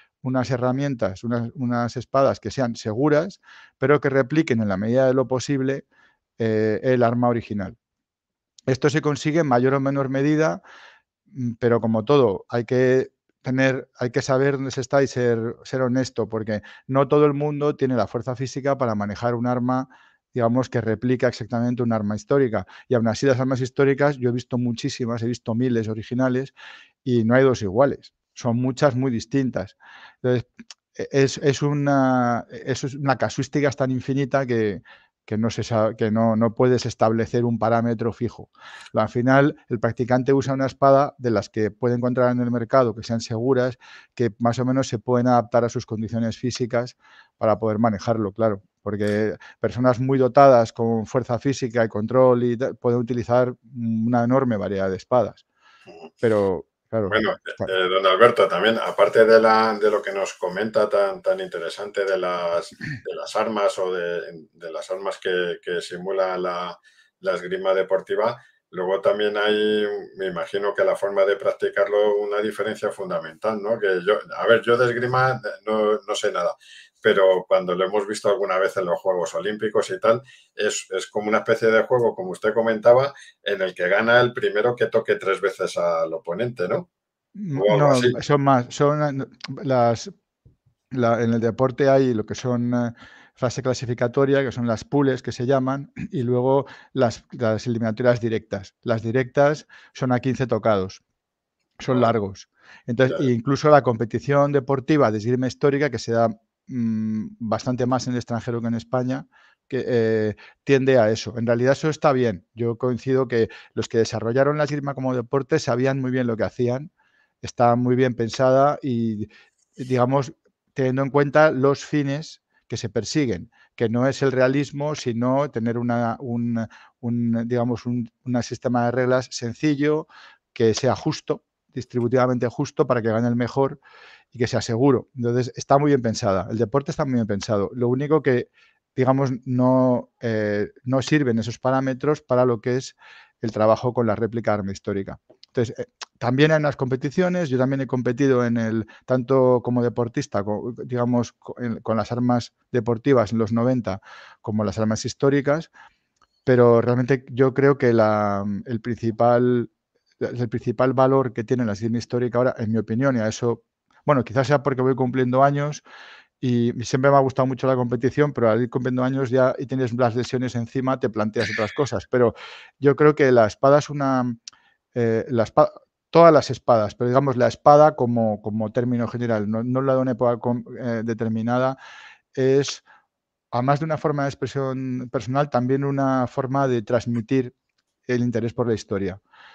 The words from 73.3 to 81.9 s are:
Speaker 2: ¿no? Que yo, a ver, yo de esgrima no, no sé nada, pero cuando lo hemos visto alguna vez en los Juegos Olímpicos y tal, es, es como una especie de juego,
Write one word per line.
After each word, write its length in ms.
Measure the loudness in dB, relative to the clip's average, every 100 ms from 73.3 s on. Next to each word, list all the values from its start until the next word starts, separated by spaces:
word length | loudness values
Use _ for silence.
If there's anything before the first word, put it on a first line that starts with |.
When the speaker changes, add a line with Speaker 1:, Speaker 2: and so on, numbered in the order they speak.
| -8 -6 -4
Speaker 2:
¿no? 160 | -4 -2
Que 220 | 0 0 0
yo, 100 | -2 -2 -2
a 100 | 2
ver, 160 | 4
yo 140 | 4 2
de 100 | 2
esgrima 520 | 0 -2 0 0 -2 -8 -8 -4
no, 340 | 0 0 0 -4
no 100 | -4
sé 160 | -2
nada, 240 | -2 -4 -6 -14 -20 -20 _
pero 440 | 2 4 4 4 2
cuando 280 | 0 0 -2
lo 100 | 0
hemos 220 | -2 -4
visto 220 | -2 -2
alguna 280 | 0 0 0
vez 200 | 0 -2
en 80 | -4
los 120 | -2
Juegos 360 | -2 -2 -4 -6
Olímpicos 540 | -6 -4 -2 -2 -4
y 80 | -2
tal, 240 | 0 0 -4 -20 _ -4
es, 320 | -4 -4 -6
es 180 | -8 -6
como 200 | -6 -2
una 120 | -2
especie 280 | 0 0 2
de 160 | 2
juego, 320 | 2